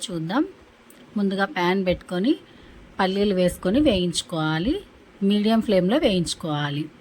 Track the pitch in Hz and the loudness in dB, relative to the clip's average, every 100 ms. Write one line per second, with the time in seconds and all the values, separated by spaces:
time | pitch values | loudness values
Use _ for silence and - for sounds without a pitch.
0 | - 170 160 233 381 - - _ - - | -6 -6 -2 -2 -2 -8 -20 _ -20 -20
1 | - 214 196 190 196 185 175 196 185 175 | -10 -4 -2 0 -2 0 0 2 0 -2
2 | - 180 220 349 - - - - - - | -4 -2 0 -2 -6 -20 -20 -20 -12 -2
3 | 190 196 208 185 180 - 180 233 302 190 | 0 2 0 2 0 0 0 2 4 2
4 | 180 160 - 165 156 160 202 392 - - | 0 -4 -6 -4 -2 0 -2 -4 -8 -20
5 | - - 196 208 208 226 220 190 180 277 | -20 -4 0 2 2 2 2 2 2 2
6 | 294 185 160 - 165 147 147 143 151 - | 2 2 -2 -4 -4 -4 -2 -4 -8 -12